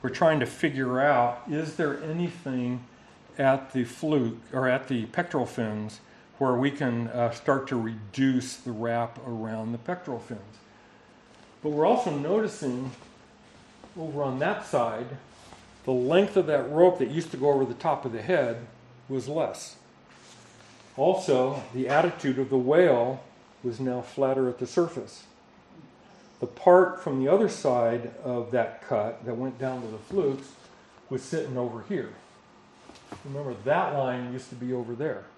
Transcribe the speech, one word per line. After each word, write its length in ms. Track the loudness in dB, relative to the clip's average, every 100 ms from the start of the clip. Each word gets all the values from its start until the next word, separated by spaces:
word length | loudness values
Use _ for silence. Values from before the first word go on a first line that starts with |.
We're 80 | -6
trying 320 | 2 4 4
to 60 | 0
figure 520 | 0 -2 0 -2 2
out, 440 | 4 4 2 0 -6
is 260 | -4 -4 -2
there 260 | -2 -2
anything 840 | -6 -2 -4 -4 -6 -4 -2 -4 -10 -20 -20 -20 -20 2
at 340 | 4 4 0
the 120 | -4
fluke, 540 | -4 -4 0 2 2 -4 -6
or 160 | -2 2
at 200 | 0 0
the 180 | -4 -4
pectoral 400 | -4 -2 -2 -4
fins, 540 | -4 -4 -4 -8 -12 -20 -20 -20 -2
where 160 | 0
we 160 | 2 2
can, 380 | 0 -2 -2 -4
uh, 220 | 0 -2
start 380 | 0 2 2 2
to 80 | -2
reduce 800 | -2 -6 -10 0 2 2 -2 -10
the 160 | -10
wrap 460 | -4 -2 0 -2 -6 -10
around 460 | -8 -6 -6 -6
the 60 | -6
pectoral 400 | -6 -8 -6 -10
fins. 220 | -8 -14 -14 -20 -20 -20 -20 -20 -20 -20 -20 -20 -20 -8
But 80 | -4
we're 160 | 2 4
also 240 | 4 2
noticing 800 | -2 0 0 0 -4 -4 -4 -6 -10 -20 -20 -20 -20 -20 -20 -20 -20 -20 -10
over 240 | -8 -4
on 160 | -2 0
that 260 | -2 -2 -2
side, 400 | 0 0 -2 -8 -12 -16 -20 -20 -20 -20 -12
the 80 | -2
length 440 | 0 4 4 4 2
of 100 | 2
that 240 | 0 0
rope 280 | 6 8 8
that 120 | 0
used 200 | -2 -4
to 60 | 0
go 140 | 2
over 140 | 4
the 100 | 2
top 300 | 0 -2 0
of 80 | -2
the 100 | -6
head 440 | 0 2 2 -2 -10 -20 -20 -20 -6
was 200 | -6 -4
less. 480 | -2 -2 -4 -14 -18 -20 -20 -20 -20 -20 -20 -20 -20 -20 -20 -18 0
Also, 680 | 2 2 2 2 2 -2 -8
the 140 | -6 2
attitude 500 | 4 2 0 -2 0
of 120 | 2
the 80 | 2
whale 640 | 4 6 6 6 2 -2 -12 -20 -20 -10
was 180 | -8 -4
now 200 | -4 -4
flatter 480 | -6 0 2 2 0
at 100 | -2
the 80 | -2
surface. 580 | 0 0 -2 -12 -16 -20 -20 -20 -20 -20 -20 -20 -20 -20 -20 -20 -8
The 60 | -8
part 540 | 2 8 10 8 0
from 200 | -4 -2
the 80 | 2
other 180 | 4 2
side 640 | 0 0 2 2 0 -6 -10
of 260 | -6 -4 -2
that 320 | 0 0 -4
cut 420 | -4 -2 -2 -6
that 120 | -8 -6
went 220 | -6 -6
down 240 | -6 -6
to 60 | -10
the 100 | -12
flukes 500 | -6 0 0 -2 -10 -20 -20 -20 -20 -20 -8
was 140 | -8
sitting 340 | -4 -6 -4 -4
over 260 | -4 -6 -6
here. 220 | -6 -6 -12 -20 -20 -20 -20 -20 -20 -20 -20 -20 -18
Remember, 300 | -12 -8 -8 -6
that 300 | 0 2 2
line 380 | 0 0 -2 -6
used 160 | -10 -12
to 80 | -10
be 160 | -4
over 220 | -4 -4
there. 300 | -4 -4 -4 -10